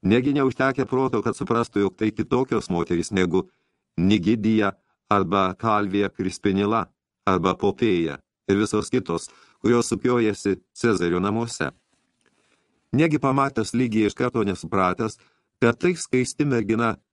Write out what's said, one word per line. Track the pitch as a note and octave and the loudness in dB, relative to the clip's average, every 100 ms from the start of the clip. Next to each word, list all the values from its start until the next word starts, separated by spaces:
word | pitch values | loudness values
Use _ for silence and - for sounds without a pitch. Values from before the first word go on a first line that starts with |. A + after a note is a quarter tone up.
Negi | F#2+ A2+ C3 | 4 2 2
neužtekę | C#3+ C3+ - C3 C3 B2 | 2 0 2 0 0 -2
proto, | B2+ C3 A2+ | 0 0 0
kad | A2+ G2+ | -2 -4
suprastų, | F#2+ A2+ A#2 G#2 G2 | -2 0 0 0 0
jog | - | 0
tai | G#2+ | -4
kitokios | - A2 B2 C3 A2+ - | -2 -2 -2 0 -2 -2
moterys | F2 E2 F2 E2 | -4 -2 -2 -2
negu | G2 F2+ F2+ F2+ _ _ _ _ - | 0 2 0 -2 _ _ _ _ -2
Nigidija | F#2 G#2+ F2 A#2 G#2 A2 G2+ - _ _ _ | 2 2 2 0 2 2 0 -4 _ _ _
arba | G2+ F2+ G3 C3 | 0 2 0 0
Kalvija | F#2 A2+ G#2 G#2 G2+ G2+ | -2 -2 -2 -2 -2 -4
Krispinila | - F#2 - G#2 G2 G2+ A2+ F#2 _ _ _ - | -4 -6 -2 -2 0 0 -2 -4 _ _ _ -2
arba | F#2 F#2 | 0 0
Popėja | F2+ G#2 F#2+ A#2+ F2+ D#2+ C#2 _ _ - | 0 -2 0 0 2 -2 -6 _ _ -2
ir | G2 | 0
visos | G#2+ G#2+ - | 2 -2 -2
kitos, | B2+ - E2 - - _ _ | -4 -2 -6 -8 -20 _ _
kurios | G2+ A#2+ A#2 | 2 2 2
sukiojasi | - B2 B2 A2+ G2+ G2+ F2+ _ | -2 0 2 0 0 -2 -4 _
Cezario | - A#2 F#2+ F2 F2+ | -2 0 2 0 0
namuose? | G2 A2 A#2 - C#2+ - _ _ _ _ _ _ _ _ _ _ _ | 0 -2 -4 -6 -8 -8 _ _ _ _ _ _ _ _ _ _ _
Negi | B2 E3 D3 | 0 2 2
pamatęs | C#3 C3+ C3+ C3+ G#2+ | 0 2 0 -2 -4
Ligiją | A#2 B2+ A2 G#2 | -2 0 2 0
iš | - | 0
karto | B2 A#2+ | -2 0
nesupratęs, | G2+ F2+ D#2+ G2 F#2 F2+ A2+ - _ _ _ _ | -2 -4 -4 0 0 0 -6 -6 _ _ _ _
kad | A#2+ A#2 | 0 2
tai | F3 F3 | -2 -2
skaisti | - C3 B2 - D3 | -2 -2 -2 -2 0
mergina | B2 G2+ A2 A#2 - _ | 0 0 0 0 -4 _